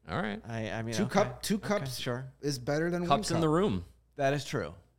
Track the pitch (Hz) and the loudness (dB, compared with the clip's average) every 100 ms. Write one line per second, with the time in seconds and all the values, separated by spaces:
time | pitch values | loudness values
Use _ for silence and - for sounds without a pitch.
0 | - 98 107 104 156 113 110 104 113 113 | -4 -4 -2 -4 -6 -6 -4 -4 -4 -2
1 | 202 202 214 - - 208 - 208 135 127 | 2 4 2 -2 -2 -2 0 -2 -2 -6
2 | - 123 135 - 143 131 120 147 170 175 | -4 -4 -6 -6 -4 -4 -2 0 0 0
3 | 175 - 196 165 160 156 202 95 85 - | 4 2 4 2 4 4 4 0 -4 -18
4 | _ - 135 143 - 131 80 90 _ | _ 0 2 2 -2 -2 -4 -8 _